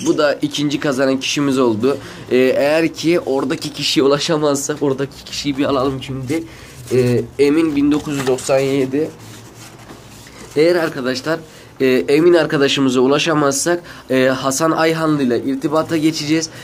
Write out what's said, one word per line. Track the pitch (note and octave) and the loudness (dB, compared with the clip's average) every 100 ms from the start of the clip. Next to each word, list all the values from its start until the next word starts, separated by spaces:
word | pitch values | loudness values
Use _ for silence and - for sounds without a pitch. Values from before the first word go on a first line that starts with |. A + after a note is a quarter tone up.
| C3+ | -2
Bu | D#3 | 0
da | D3 | 0
ikinci | C#3 D3 - D3 D3 | 0 -4 -2 -2 -2
kazanan | D3+ C3 C3+ C3 | -2 0 0 0
kişimiz | - D3+ C#3 C3+ | -2 -2 0 2
oldu. | B2 G#2+ B2+ C3+ - - - | 2 2 0 -2 -8 -16 -2
E, | B2 | 2
eğer | C3 B2 C#3 D#3+ E3 | 2 2 2 0 0
ki | - D#3 E3+ | -2 0 0
oradaki | - C3+ C#3+ D#3+ D3+ | 0 -2 -2 -6 -8
kişiye | - C#3+ D#3 | -6 -2 2
ulaşamazsak, | C3+ C#3+ D#3 D3+ D3+ C#3 D3 D3 | 2 2 0 0 0 -2 -4 -4
oradaki | D3 C3 C#3 - - | -2 -2 -6 -10 -14
kişiyi | - D3 C3+ | -6 -4 -2
bir | C3+ | 0
alalım | C#3 C#3 C3+ | 0 0 -4
şimdi. | B2+ C3+ B2+ D#3+ E3 - - - - | -8 -10 -6 -6 -6 -16 -20 -20 -2
E, | A#2+ B2 A#2+ A#2 - | 0 2 0 -2 0
Emin | C#3+ D#3 D#3+ C#3+ | 2 4 2 2
bin | D3 | 2
dokuz | D3 D3+ C#3 | 0 -2 -4
yüz | C3 | -2
doksan | B2+ - C3+ | -2 0 0
yedi. | C3+ C#3 B2+ C#3 D#3 - - - - - - - - - - - - - - C#3+ | 2 0 0 -2 -4 -8 -20 -20 -20 -20 -20 -20 -20 -20 -20 -20 -20 -20 -6 2
Eğer | E3 F3 | 2 2
arkadaşlar, | D#3+ D3 B2 B2+ D#3 D#3+ - - - - | 0 -4 -4 -4 -4 -6 -8 -20 -20 -2
e, | C3 | 2
Emin | B2+ - D3 F3 | 2 4 4 6
arkadaşımıza | E3+ D3+ D#3 C#3 C#3 C3+ B2+ | 6 4 2 2 2 2 4
ulaşamazsak, | C3 D3 D#3+ D3+ C#3+ C#3 E3+ F3 - - - | 4 2 2 2 2 0 -2 -2 -6 -18 -2
e, | C3 C3 | 2 2
Hasan | C3 C3+ C3+ D#3+ | 2 -2 0 2
Ayhanlı | D#3 E3 D#3+ D#3+ D3 | 2 0 2 0 2
ile | B2+ A#2 | 2 0
irtibata | C3+ C3+ D#3 D#3 D#3+ E3 | -2 -4 -2 -2 0 0
geçeceğiz. | D#3 D#3 D3 D#3+ D#3+ - | 0 -2 -2 -2 -2 -10